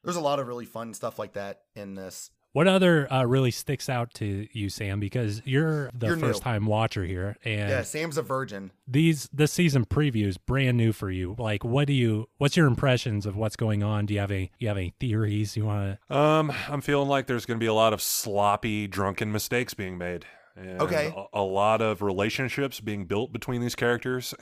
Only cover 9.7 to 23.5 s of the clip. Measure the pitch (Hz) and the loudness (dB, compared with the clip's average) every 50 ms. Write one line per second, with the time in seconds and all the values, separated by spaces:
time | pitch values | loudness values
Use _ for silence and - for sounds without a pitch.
9.7 | 139 131 110 _ - 143 151 143 117 110 104 101 92 90 _ - 127 135 135 127 | 4 2 2 _ 0 0 0 2 2 0 0 0 -2 -4 _ -2 0 2 2 2
10.7 | 123 120 113 113 107 - 107 98 92 92 92 87 104 120 120 110 107 98 - 117 | 4 4 4 2 2 0 -4 -6 -4 -4 -4 -6 -6 -4 -4 -2 -2 -2 -2 0
11.7 | 120 139 147 139 143 131 120 113 107 107 113 _ _ _ 139 143 - 180 160 139 | 2 2 2 2 2 4 4 4 2 0 -2 _ _ _ 0 2 4 6 6 6
12.7 | 120 - - 139 127 120 - 123 104 104 98 104 95 104 110 107 - - 120 110 | 4 4 4 2 2 2 2 0 -2 -2 -2 -2 -2 -2 -2 -2 -2 0 0 0
13.7 | 107 104 101 104 107 104 104 101 104 101 98 98 101 95 95 87 _ _ 123 110 | 2 2 2 0 0 0 0 0 0 -2 0 0 -2 -2 -2 -6 _ _ -4 -2
14.7 | 104 98 90 87 - _ 139 123 107 110 110 104 104 107 107 98 - 110 107 107 | -2 -2 -4 -4 -4 _ -2 0 0 2 2 2 0 0 -2 -2 -2 -2 -2 0
15.7 | 104 104 98 98 98 - _ _ 139 135 147 156 156 156 156 147 127 101 - - | 0 0 -2 -2 -4 -8 _ _ 2 4 4 4 4 4 2 0 -2 -6 -6 -6
16.7 | 147 139 - - 143 139 139 139 139 139 123 - 127 117 - - 117 113 113 113 | -6 -4 0 0 2 2 2 2 2 0 0 0 -2 -2 -2 -4 -2 0 2 2
17.7 | 107 110 113 110 107 101 - - - - - 113 98 101 101 101 101 - - 113 | 6 6 6 6 4 2 -2 -2 -2 -2 -2 0 2 4 4 4 4 2 0 -2
18.7 | 107 104 104 101 90 98 101 98 95 - 113 107 104 107 - - 127 120 127 120 | -2 -2 -4 -4 -2 0 0 0 0 -2 -4 -2 -2 -4 -2 -2 -2 -2 -2 -4
19.7 | - - 101 92 92 90 90 90 87 85 - - - - _ _ _ 92 95 92 | -6 -8 -8 -8 -6 -6 -6 -6 -6 -8 -10 -16 -20 -20 _ _ _ -16 -14 -10
20.7 | 92 92 151 180 175 156 147 160 165 190 196 - - 104 98 95 95 98 101 107 | -4 -2 -2 0 0 -2 -2 -2 -6 -10 -14 -6 -2 -2 -2 0 2 2 4 4
21.7 | 110 110 110 110 107 92 104 101 92 95 101 113 - - 135 120 - - 139 135 | 4 4 2 0 0 0 -2 -2 0 2 0 0 0 -2 -4 -4 -2 -4 -4 -4
22.7 | - - 107 107 104 101 95 82 98 104 123 - 113 113 - - | -6 -8 -6 -6 -6 -6 -4 -2 -2 -2 -2 -4 -6 -10 -6 -4